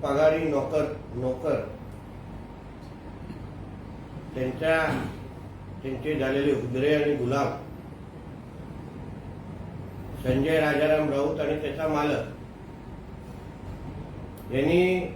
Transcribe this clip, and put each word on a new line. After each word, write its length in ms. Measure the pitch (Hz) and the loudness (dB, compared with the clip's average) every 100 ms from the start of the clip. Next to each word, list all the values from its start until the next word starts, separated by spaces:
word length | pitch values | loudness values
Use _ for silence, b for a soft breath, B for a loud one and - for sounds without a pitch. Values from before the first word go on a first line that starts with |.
पगारी 400 | 147 139 156 160 | 2 6 8 6
नोकर, 420 | 160 143 123 156 139 - - 123 | 4 2 2 2 2 -2 -8 -4
नोकर 400 | 127 131 160 139 - - - - - - - - - - - - - - - - - - - - - - - - - - - 123 | -2 0 2 0 0 -8 -12 -14 -12 -14 -12 -12 -12 -14 -14 -14 -14 -14 -12 -12 -12 -10 -10 -10 -12 -12 -12 -12 -12 -12 -8 -2
त्यांच्या, 420 | 127 120 156 160 151 135 101 - - - - - - - | -2 0 4 4 4 0 -2 -6 -10 -12 -12 -12 -12 -8
त्यांचे 300 | 135 131 151 151 | -6 -4 0 2
झालेले 360 | 131 139 147 | 2 4 4
उजरे 420 | 127 123 127 143 151 | 4 2 2 6 6
आणि 200 | 147 143 | 6 4
गुलाम 340 | 123 139 139 - - - - - - - - - - - - - - - - - - - - - - - - - - - | 4 4 2 0 -8 -12 -12 -12 -14 -12 -12 -12 -12 -12 -12 -10 -10 -10 -10 -10 -10 -10 -10 -10 -10 -10 -10 -10 -10 -6
संजय 360 | 127 131 147 160 | 2 2 6 6
राजाराम 500 | 151 143 156 156 151 | 6 6 6 6 6
राऊत 300 | 139 147 156 | 4 2 2
आणि 200 | 147 151 | 0 0
त्याचा 260 | 147 135 156 | -2 0 2
मालक 360 | 151 147 123 113 - - - - - - - - - - - - - - - - - - - - - - | 4 4 2 0 -8 -12 -12 -14 -14 -12 -12 -12 -12 -12 -12 -12 -12 -10 -8 -8 -8 -8 -10 -10 -10 -2
यांनी 460 | 127 147 175 185 185 165 | 2 6 8 6 4 0